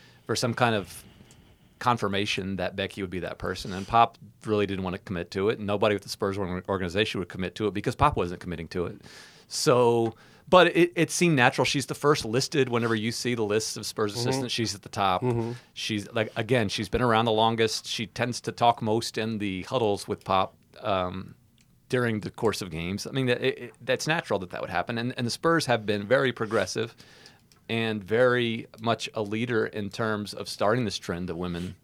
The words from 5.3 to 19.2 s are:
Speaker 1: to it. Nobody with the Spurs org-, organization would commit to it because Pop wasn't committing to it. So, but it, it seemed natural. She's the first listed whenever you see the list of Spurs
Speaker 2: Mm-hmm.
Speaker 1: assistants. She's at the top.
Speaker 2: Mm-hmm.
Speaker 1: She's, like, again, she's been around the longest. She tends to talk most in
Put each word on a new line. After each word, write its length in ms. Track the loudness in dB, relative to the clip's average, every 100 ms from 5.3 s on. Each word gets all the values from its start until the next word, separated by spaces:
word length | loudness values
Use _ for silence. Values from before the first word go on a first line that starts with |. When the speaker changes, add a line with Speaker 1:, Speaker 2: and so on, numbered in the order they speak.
Speaker 1:
to 160 | 0 0
it. 100 | 0
Nobody 360 | 0 2 2
with 80 | 2
the 60 | -2
Spurs 300 | -4 -2 -2
org-, 260 | -4 -4 -2
organization 500 | -2 0 0 0 -2
would 80 | -6
commit 260 | -6 -6 -2
to 100 | -2
it 80 |
because 200 | -2 -4 2
Pop 200 | 2 2
wasn't 240 | -2 -4
committing 280 | -8 -8 -6
to 180 | -4 -4
it. 140 | -6 -18 -20 -20 -20 -10
So, 680 | -2 4 6 6 4 2 -4 -18 -18 6
but 200 | 8 8 6
it, 160 | 4
it 160 | 2 0
seemed 240 | 2 4 6
natural. 280 | 4 4
She's 220 | 0 0 -4
the 80 |
first 300 | 0 2 2
listed 440 | 2 -2 0 0 2
whenever 260 | 2 2
you 160 | 0 0
see 240 | -2 -2
the 80 | 0
list 320 | 2 0 0 -6
of 80 | -6
Spurs 260 | -2 -2
Speaker 2:
Mm-hmm. 160 | 0 0
Speaker 1:
assistants. 260 | 0 -2
She's 200 | -2 -2
at 80 | -4
the 60 | -8
top. 340 | 0 2 2
Speaker 2:
Mm-hmm. 300 | 0 0 -2 -6 -14
Speaker 1:
She's, 360 | -10 -4 -4 -2
like, 180 | -2 -2 -2
again, 320 | 0 2 2
she's 200 | -2 -2
been 140 | 0
around 220 | 4 4
the 80 | 4
longest. 540 | 4 4 4 0 0 -6
She 200 | -6 -6
tends 340 | -4 -4 -4
to 100 | -6
talk 280 | 2 2 2
most 380 | 2 0 0
in 200 | -4